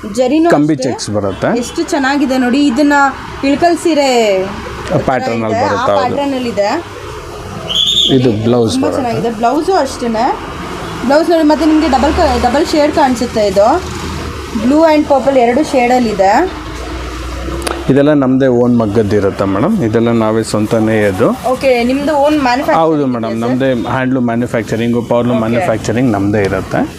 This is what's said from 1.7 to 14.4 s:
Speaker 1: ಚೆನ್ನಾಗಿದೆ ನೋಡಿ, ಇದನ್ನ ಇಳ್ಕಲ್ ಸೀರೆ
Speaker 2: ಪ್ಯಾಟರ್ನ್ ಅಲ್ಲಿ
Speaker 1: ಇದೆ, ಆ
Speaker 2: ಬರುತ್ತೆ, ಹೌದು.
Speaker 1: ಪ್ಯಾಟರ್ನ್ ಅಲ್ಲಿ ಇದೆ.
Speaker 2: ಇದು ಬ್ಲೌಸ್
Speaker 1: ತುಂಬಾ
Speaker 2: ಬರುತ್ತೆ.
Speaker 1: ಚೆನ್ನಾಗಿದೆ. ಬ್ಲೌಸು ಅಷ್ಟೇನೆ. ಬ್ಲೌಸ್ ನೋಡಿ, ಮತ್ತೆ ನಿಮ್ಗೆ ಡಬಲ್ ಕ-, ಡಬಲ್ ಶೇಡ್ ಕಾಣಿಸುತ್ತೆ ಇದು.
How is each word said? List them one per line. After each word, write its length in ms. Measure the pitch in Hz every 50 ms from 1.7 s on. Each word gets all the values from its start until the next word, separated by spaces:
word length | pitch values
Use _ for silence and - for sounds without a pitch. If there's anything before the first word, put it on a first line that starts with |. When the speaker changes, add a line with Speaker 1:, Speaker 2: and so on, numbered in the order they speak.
| - - 339
Speaker 1:
ಚೆನ್ನಾಗಿದೆ 540 | 330 339 294 269 262 285 294 294 247 262
ನೋಡಿ, 300 | 262 254 247 240 285 294
ಇದನ್ನ 260 | 285 226 254 302 285 294 285 277 269 262 - - - - - -
ಇಳ್ಕಲ್ 340 | 277 285 277 349 339 339
ಸೀರೆ 680 | 339 - 349 311 285 285 269 254 240 226 214 196 190 185 196 208 - - - - - - - 185 151 -
Speaker 2:
ಪ್ಯಾಟರ್ನ್ 380 | - 131 123 - 117 117 117 -
ಅಲ್ಲಿ 140 | 110 220
Speaker 1:
ಇದೆ, 80 | 226 269
ಆ 20 |
Speaker 2:
ಬರುತ್ತೆ, 240 | 294 262 240 247 277
ಹೌದು. 160 | 302 294 247
Speaker 1:
ಪ್ಯಾಟರ್ನ್ 260 | 247 233 285 285 277 269
ಅಲ್ಲಿ 160 | 254 254 233
ಇದೆ. 340 | 214 202 202 208 247 339 339 - - - - - - - - - - - - - - - - - - - - 135 135 - - - 135
Speaker 2:
ಇದು 160 | 131 123 127
ಬ್ಲೌಸ್ 420 | 104 104 110 117 120 123 117 110 -
Speaker 1:
ತುಂಬಾ 160 | - - -
Speaker 2:
ಬರುತ್ತೆ. 140 | - - -
Speaker 1:
ಚೆನ್ನಾಗಿದೆ. 340 | 233 226 - - 233 233
ಬ್ಲೌಸು 360 | 208 233 233 262 311 330 370 381
ಅಷ್ಟೇನೆ. 640 | 349 277 269 - - 247 233 220 214 240 311 440 - - - - - - - - - - - - - -
ಬ್ಲೌಸ್ 240 | 233 277 302 339 311
ನೋಡಿ, 140 | 349 330 311
ಮತ್ತೆ 220 | 294 302 254 320
ನಿಮ್ಗೆ 220 | 311 311 311 311
ಡಬಲ್ 260 | 311 254 262 233 302 -
ಕ-, 320 | 370 339 277 247 240 233
ಡಬಲ್ 200 | 240 226 285 330
ಶೇಡ್ 300 | - - 311 285 294 -
ಕಾಣಿಸುತ್ತೆ 520 | 339 285 262 254 - 247 - - 226 208
ಇದು. 360 | 202 190 196 202 240 302 370 - - - - - - - - - - - -